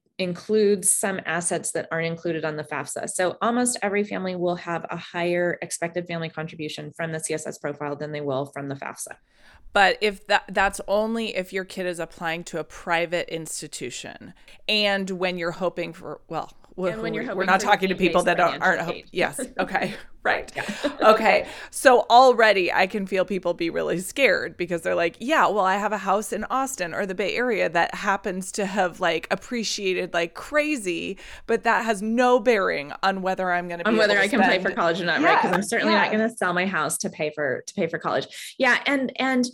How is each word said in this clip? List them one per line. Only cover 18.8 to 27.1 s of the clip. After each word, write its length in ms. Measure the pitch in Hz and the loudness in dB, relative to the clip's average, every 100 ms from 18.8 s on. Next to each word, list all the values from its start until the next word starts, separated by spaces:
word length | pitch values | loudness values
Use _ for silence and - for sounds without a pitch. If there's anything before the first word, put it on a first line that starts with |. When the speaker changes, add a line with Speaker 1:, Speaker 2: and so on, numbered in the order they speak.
Speaker 1:
financial 60 | 170 | -2
Speaker 2:
hope-, 100 | - | -6
Speaker 1:
aid. 120 | - | -8
Speaker 2:
yes. 280 | 175 156 147 254 | -2 -2 -2 -8
Speaker 1:
<laughs> 80 | - | -4
Speaker 2:
Okay. 360 | 185 190 220 - - - | -2 -2 -4 -6 -16 -6
Right. 280 | 202 - - - | -2 -2 -4 -8
Speaker 1:
Yeah. 80 | - - 285 - | -8 -4 -4 4
<laughs> 0 | |
Speaker 2:
Okay. 440 | 277 214 220 - - - - | 6 6 6 4 2 -12 -12
So 340 | - 247 247 - | 2 6 6 8
already 600 | 240 262 226 220 196 170 | 10 10 8 6 6 2
I 160 | - 190 | 2 0
can 180 | 214 190 | 0 -2
feel 180 | 190 | 0
people 300 | 180 190 175 | 0 -2 -2
be 160 | 175 165 | -2 -2
really 300 | 165 160 170 | -2 -2 -2
scared 560 | 185 - 247 170 175 160 | -4 2 4 4 -2 -6
because 260 | 175 170 | -4 -2
they're 140 | 180 175 | 0 0
like, 200 | 170 - | 0 -2
"Yeah, 260 | 233 311 180 | 0 4 4
well, 180 | 208 | 4
I 120 | 185 202 | 2 2
have 160 | 208 | 0
a 60 | 208 | -2
house 340 | 196 202 214 | 0 0 0
in 100 | 208 214 | -6 -4
Austin 420 | 262 269 - 170 | -2 -2 -4 -6
or 140 | 151 | -4
the 80 | 196 | -4